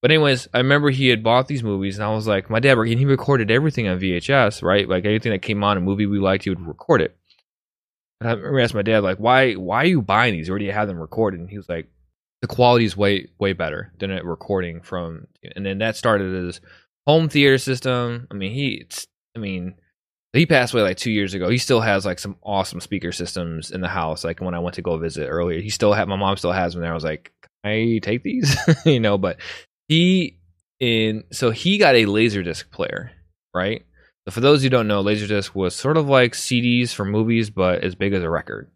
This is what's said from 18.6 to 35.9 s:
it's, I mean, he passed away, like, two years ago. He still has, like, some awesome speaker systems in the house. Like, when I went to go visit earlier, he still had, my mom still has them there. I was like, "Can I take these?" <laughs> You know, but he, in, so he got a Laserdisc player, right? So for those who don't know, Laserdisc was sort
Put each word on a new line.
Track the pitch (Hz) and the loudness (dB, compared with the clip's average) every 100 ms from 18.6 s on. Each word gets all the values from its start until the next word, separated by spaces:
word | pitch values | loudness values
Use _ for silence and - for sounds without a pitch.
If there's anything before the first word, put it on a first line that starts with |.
| 143 - | -4 -6
it's, | - - - _ _ 117 | -12 -14 -16 _ _ -12
I | |
mean, | 104 92 90 - _ _ _ _ _ | -8 -8 -10 -14 _ _ _ _ _
he | 120 165 | 0 4
passed | 147 120 123 | 4 2 2
away, | |
like, | 101 92 | 0 0
two | 120 | -2
years | 107 98 | -2 -2
ago. | 95 90 | -2 0
He | 123 | 0
still | - 123 | 2 2
has, | 110 98 98 | 2 0 -2
like, | 87 | -6
some | 98 98 | -10 -12
awesome | 104 98 95 87 | -6 -4 -4 -6
speaker | - 101 87 | -8 -6 -6
systems | - 87 - 85 80 78 | -8 -8 -8 -8 -8 -10
in | 92 | -8
the | 90 | -6
house. | 92 80 78 | -4 -4 -4
Like, | 85 87 | -8 -6
when | 92 | -8
I | 87 | -6
went | 87 - | -6 -6
to | |
go | 90 82 | -6 -4
visit | 82 76 71 | -4 -6 -6
earlier, | 82 87 85 | -4 -4 -4
he | 104 | -6
still | 107 107 | 0 2
had, | 104 95 | 2 0
my | 95 | 0
mom | 98 98 | -2 -2
still | 90 | -2
has | 92 90 | -2 -2
them | 87 | -4
there. | 82 | -6
I | 82 | -4
was | |
like, | 78 78 - _ _ _ | -6 -8 -12 _ _ _
"Can | 104 | -6
I | 107 117 110 | -2 0 -2
take | 101 120 | -2 -4
these?" | 277 254 160 - - | -4 -2 0 0 2
<laughs> | 160 165 | 2 2
You | 131 | 2
know, | 110 101 | 2 0
but | 95 82 - - - _ _ | -2 -6 -12 -16 -20 _ _
he, | 160 180 185 175 _ _ _ _ _ | 2 4 2 0 _ _ _ _ _
in, | 123 113 110 110 - | 0 0 0 -2 -8
so | - 123 | -2 -2
he | 110 175 202 | 0 0 4
got | 175 | 6
a | 127 107 | 6 6
Laserdisc | 104 117 101 87 80 - | 4 2 2 -4 -6 -12
player, | - 92 - 120 - _ _ _ | -8 -6 -6 -12 -18 _ _ _
right? | 90 95 117 _ _ _ _ - | -4 -4 -6 _ _ _ _ -10
So | |
for | 104 | 0
those | 131 151 | 4 4
who | 131 | 4
don't | 127 107 | 2 2
know, | 104 | 0
Laserdisc | 98 107 101 104 95 | 0 0 0 -2 -4
was | 98 92 - | -2 -4 -2
sort | 131 | 0